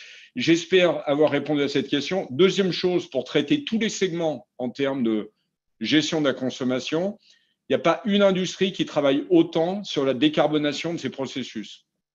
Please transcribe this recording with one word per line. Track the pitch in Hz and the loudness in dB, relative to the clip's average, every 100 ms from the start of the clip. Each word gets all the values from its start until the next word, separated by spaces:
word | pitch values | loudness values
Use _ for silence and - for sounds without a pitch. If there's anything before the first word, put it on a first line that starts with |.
| - - - 123 | -20 -20 -14 -4
j'espère | 123 165 - 185 175 147 - | 2 2 2 4 4 2 0
avoir | 143 147 | 4 4
répondu | 143 143 147 | 2 0 0
à | 139 | 0
cette | 139 - | 0 0
question. | 143 135 185 156 | -2 -2 -4 -2
Deuxième | 131 190 185 190 | 4 4 4 0
chose, | 156 185 175 - | 0 0 0 -2
pour | 131 - | -6 -2
traiter | 151 147 151 143 | 0 2 0 0
tous | 226 | -2
les | 214 | -2
segments | - 185 170 165 131 - - | -2 -2 0 -2 -4 -10 -8
en | 127 | -6
termes | - 139 139 | -2 -2 0
de | 117 107 95 _ _ _ _ - | 0 0 -4 _ _ _ _ -8
gestion | 110 151 151 160 | 0 0 0 0
de | 147 | 0
la | |
consommation, | 123 131 - 127 127 123 156 190 208 _ _ _ _ - | -2 -4 -4 -4 -4 -2 -4 -4 -8 _ _ _ _ -2
il | |
n'y | 131 | 0
a | |
pas | - - 220 | 2 0 0
une | 202 | 4
industrie | 202 185 180 - 196 | 4 4 -2 -2 -2
qui | - 151 | -2 -4
travaille | 151 143 143 143 | 0 2 2 4
autant | 165 165 170 165 202 | 4 4 0 -2 -4
sur | 185 160 135 | -6 -2 -2
la | |
décarbonation | 127 151 156 147 151 147 143 165 | 2 2 2 2 2 -2 -4 -6
de | 170 | -6
ses | 131 | -6
processus. | 110 127 139 117 113 101 - _ _ _ | -6 -8 -8 -10 -10 -12 -16 _ _ _